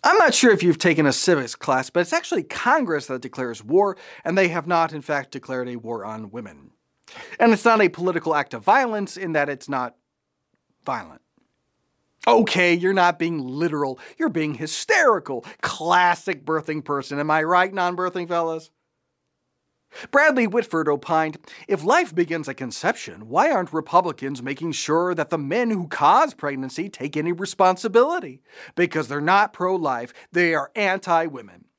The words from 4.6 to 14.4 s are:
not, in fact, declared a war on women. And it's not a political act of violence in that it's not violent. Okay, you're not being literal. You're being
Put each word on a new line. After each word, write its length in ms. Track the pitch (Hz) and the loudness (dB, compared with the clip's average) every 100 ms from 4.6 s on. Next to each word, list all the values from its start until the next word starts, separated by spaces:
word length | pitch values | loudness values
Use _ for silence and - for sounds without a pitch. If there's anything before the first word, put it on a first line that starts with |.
| 156 | -2
not, 260 | 170 160 | 0 0
in 80 | 156 | -4
fact, 300 | 139 143 131 | -4 -6 -4
declared 360 | 135 - 131 123 | -14 -8 -8 -6
a 80 | 120 | -8
war 300 | 113 113 101 | -8 -8 -8
on 260 | 110 107 | -12 -12
women. 400 | 113 101 73 - _ _ _ - - - - | -14 -16 -20 -20 _ _ _ -20 -20 -18 2
And 140 | 233 | 4
it's 100 | 214 | 4
not 180 | 233 220 | 4 4
a 60 | 190 | 2
political 460 | 175 185 165 160 | 2 -4 -2 -2
act 220 | 147 139 120 | -2 -2 -4
of 80 | |
violence 520 | 107 247 247 214 196 185 | 2 4 2 -2 -6 -8
in 180 | 190 | -2
that 140 | 156 143 | 0 -2
it's 220 | 135 - | -4 -6
not 260 | 135 123 _ _ _ _ _ _ _ _ _ | -6 -6 _ _ _ _ _ _ _ _ _
violent. 380 | - 123 82 - _ _ _ _ _ _ _ _ _ _ - | -8 -8 -10 -20 _ _ _ _ _ _ _ _ _ _ 2
Okay, 460 | 233 214 190 180 | 4 4 2 2
you're 200 | 175 185 | 2 2
not 260 | 196 175 160 | 4 2 2
being 180 | 165 165 | -4 -4
literal. 600 | 127 135 165 151 139 127 - _ | -8 -4 -2 -2 -4 -6 -16 _
You're 100 | 320 | -2
being 280 | 170 | -2